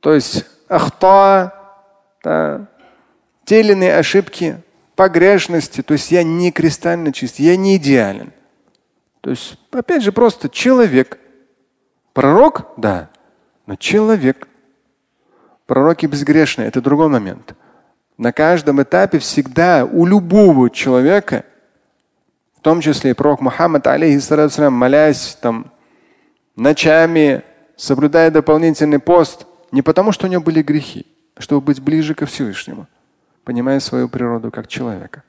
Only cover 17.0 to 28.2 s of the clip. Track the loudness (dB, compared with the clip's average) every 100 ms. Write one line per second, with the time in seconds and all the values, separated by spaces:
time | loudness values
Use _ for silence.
17 | 2 0 -4 -12 -18 -20 _ _ _ _
18 | _ _ -6 0 0 0 0 0 0 0
19 | 0 -2 -2 -4 -4 0 2 2 2 0
20 | 2 2 2 4 6 6 2 0 -2 0
21 | 2 0 -2 -8 -10 _ _ _ _ _
22 | _ _ _ _ _ _ 0 0 0 -2
23 | -2 0 0 0 -2 -2 0 0 0 0
24 | 2 0 0 0 0 2 0 2 2 4
25 | 2 0 -6 -8 -6 -6 -10 _ _ _
26 | _ _ _ _ _ -2 0 2 2 4
27 | 4 2 2 0 -6 _ _ _ -4 0
28 | 2 4